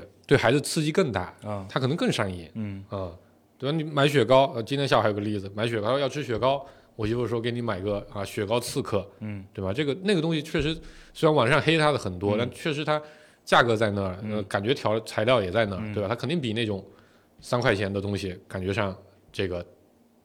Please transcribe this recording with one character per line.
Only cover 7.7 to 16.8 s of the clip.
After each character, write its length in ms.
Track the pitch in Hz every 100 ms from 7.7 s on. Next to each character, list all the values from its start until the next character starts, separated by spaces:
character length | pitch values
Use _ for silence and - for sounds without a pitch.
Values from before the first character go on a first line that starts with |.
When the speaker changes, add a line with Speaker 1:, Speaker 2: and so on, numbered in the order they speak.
| 92
Speaker 1:
个， 260 | 101 101 -
啊， 100 | 104
雪 220 | 98 - 98
糕 140 | 117
刺 240 | - -
客。” 260 | - 101 92 -
Speaker 2:
嗯。 220 | 107 101 98
Speaker 1:
对 140 | - 95
吧？ 80 |
这 100 | 107
个， 140 | 147 156
那 100 | 190
个 80 | 185
东 100 | 160
西 120 | 160
确 180 | 143 170
实， 180 | 143 160 - - -
虽 160 | - 156
然 80 | 151
网 140 | 117
上 100 | 147
黑 160 | 151 160
它 160 | 151
的 60 | 127
很 220 | 98 90
多， 160 | 101 104
Speaker 2:
嗯。 20 |
Speaker 1:
但 140 | 123
确 200 | - 170
实 140 | 143 151
它 160 | 151 151 - - _
价 200 | - 170
格 120 | 120 110
在 140 | 110
那 120 | 101
儿， 140 | 95 90
Speaker 2:
嗯。 140 | 104 107
Speaker 1:
呃， 80 |
感 200 | 101 107
觉 80 | 104
调 260 | 135 110 110
材 240 | - - 110
料 160 | 127
也 80 | 95
在 160 | 104 107
那 100 | 98
儿， 60 |
Speaker 2:
嗯。 100 | 107
Speaker 1:
对 80 | 104
吧？ 60 | 98
它 80 | 120
肯 140 | 123
定 100 | 139
比 140 | 123
那 120 | 107 113
种 200 | 98